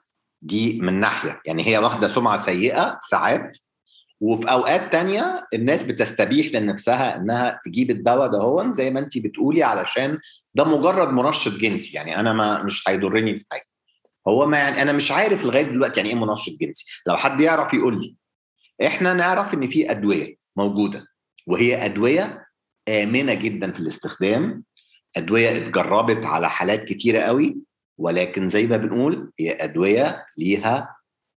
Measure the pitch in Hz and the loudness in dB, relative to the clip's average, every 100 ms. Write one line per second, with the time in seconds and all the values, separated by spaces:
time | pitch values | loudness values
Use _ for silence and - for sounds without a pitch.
0 | _ _ _ _ 80 104 117 113 90 95 | _ _ _ _ -6 -2 -2 -2 -2 0
1 | 107 - 78 - 78 80 107 110 117 113 | 0 -2 -6 -8 -6 -2 2 2 2 0
2 | 104 127 120 101 - 90 113 151 202 - | 0 2 0 0 0 0 0 0 -2 -4
3 | - 98 196 127 - - _ _ _ _ | -2 0 2 0 -4 -16 _ _ _ _
4 | _ - 107 113 117 127 127 175 - 165 | _ -4 0 0 0 0 2 0 0 0
5 | 185 202 349 370 - 110 123 170 - - | 0 -2 -2 -6 -6 -2 0 0 -2 -2
6 | 110 - 101 139 156 117 104 101 - 127 | -2 0 2 2 2 0 -2 -2 0 0
7 | 127 87 98 120 123 - - 92 127 107 | 0 -2 -2 0 -2 -4 -6 -2 0 2
8 | 104 123 131 104 113 160 233 202 131 131 | 2 4 2 2 2 2 0 -2 -2 -2
9 | 143 127 107 - 127 160 135 107 95 120 | -4 -6 -6 -2 0 2 2 0 -2 -2
10 | 139 151 - - _ 120 147 151 156 147 | -2 -4 -10 -20 _ 2 4 4 4 2
11 | 131 127 127 - 117 101 113 92 - 78 | 2 2 2 0 -2 -2 -2 -2 -6 -10
12 | 76 82 113 110 107 101 98 98 95 95 | -6 -2 0 2 0 0 -4 -4 -2 0
13 | 98 110 110 104 - - - _ _ _ | 2 0 0 -4 -8 -12 -14 _ _ _
14 | _ _ 95 113 147 147 139 127 139 143 | _ _ 2 2 4 2 0 0 0 0
15 | - 147 214 196 - 131 127 127 123 - | 0 0 2 0 2 2 2 0 0 0
16 | 104 117 107 107 - 78 - - - - | -2 0 -2 -2 -6 -6 -8 -8 -16 -8
17 | 87 87 135 135 156 160 143 123 127 104 | -2 0 2 4 2 2 0 2 2 0
18 | - - _ _ _ _ _ - 147 - | -6 -14 _ _ _ _ _ -2 -2 0
19 | 180 180 175 185 202 156 127 156 156 104 | 0 2 2 0 -2 -2 -2 0 0 0
20 | 101 85 73 - _ - 101 101 101 98 | 0 0 -2 -12 _ -2 0 2 0 -2
21 | - _ _ _ - 90 120 - 104 104 | -14 _ _ _ -2 2 2 2 -2 0
22 | 120 160 220 - - _ _ _ - 107 | 2 2 0 -6 -20 _ _ _ -2 0
23 | 104 123 139 104 110 101 95 87 78 - | 2 0 0 -2 -4 -4 -6 -6 -8 -8
24 | 90 - 95 113 196 - - _ _ _ | -10 -2 0 0 -2 -6 -14 _ _ _
25 | _ 92 82 110 113 87 - - 80 98 | _ -8 0 2 2 0 -2 0 2 2
26 | 117 107 - 87 85 - 90 107 - 98 | 2 0 0 0 0 0 -2 -2 -4 -4
27 | 117 110 92 127 151 - - _ _ - | 0 2 2 2 0 -2 -12 _ _ -6
28 | 85 87 90 - 92 104 113 110 110 110 | -2 0 -2 -2 0 0 2 0 0 0
29 | 139 170 - - 82 - 78 78 95 110 | 0 -2 -6 -6 -4 -4 -4 0 2 4
30 | 147 180 - - 87 101 110 131 - - | 2 -4 -12 -4 -2 0 0 -2 -4 -16
31 | _ _ _ | _ _ _